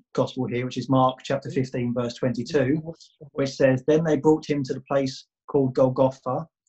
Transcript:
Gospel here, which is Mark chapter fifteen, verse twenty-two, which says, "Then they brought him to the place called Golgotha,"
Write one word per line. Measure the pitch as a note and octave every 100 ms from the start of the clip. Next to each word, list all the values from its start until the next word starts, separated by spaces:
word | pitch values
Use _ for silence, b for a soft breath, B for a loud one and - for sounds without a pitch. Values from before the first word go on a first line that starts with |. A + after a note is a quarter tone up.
| _
Gospel | - B2+ - B2+
here, | A#2+ B2+
which | B2+
is | A#2+
Mark | C3 B2+ C3
chapter | - C#3 -
fifteen, | C3+ B2+ C3 A#2+
verse | A#2+ A#2+ -
twenty-two, | C3 A#2 A#2+ D3+ B2+ D#3 D#3+ E3 - _ D3
which | D3 C3+
says, | - C3+ C3 -
"Then | D#3
they | E3 D3
brought | D3+ D#3 -
him | D3
to | C3
the | C3
place | - C#3 C3+ C3+ - _ -
called | D3 C3 C3
Golgotha," | C3 B2+ C3 C3 - C3 E3 _